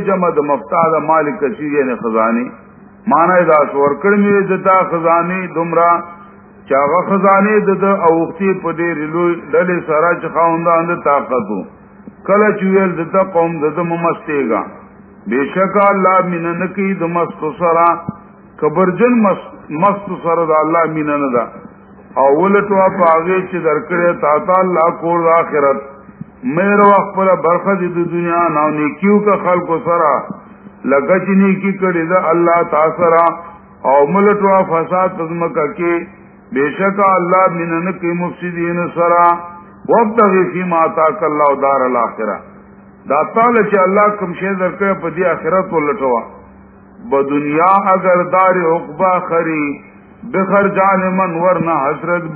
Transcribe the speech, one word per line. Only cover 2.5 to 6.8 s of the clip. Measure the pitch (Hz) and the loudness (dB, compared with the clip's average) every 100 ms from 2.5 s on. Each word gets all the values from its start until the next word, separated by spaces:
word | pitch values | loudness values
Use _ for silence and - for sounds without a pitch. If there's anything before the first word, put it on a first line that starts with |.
| - - - - - - | -10 -20 -20 -20 -10 0
معنی | 147 175 180 | 2 4 4
دا | 165 156 135 | 4 4 2
شو، | 139 | 2
ورکړ | 143 143 202 208 | 0 0 0 2
مې | 202 202 180 | 2 2 0
د | 185 | 0
تا | 190 190 175 | 2 2 2
خزانې | 165 165 170 170 185 180 | -2 0 0 0 -4 -6
دومره | 156 170 165 170 170 - - - - - - - | -6 -2 0 2 0 -4 -18 -20 -20 -20 -20 -2
چې | 135 | 0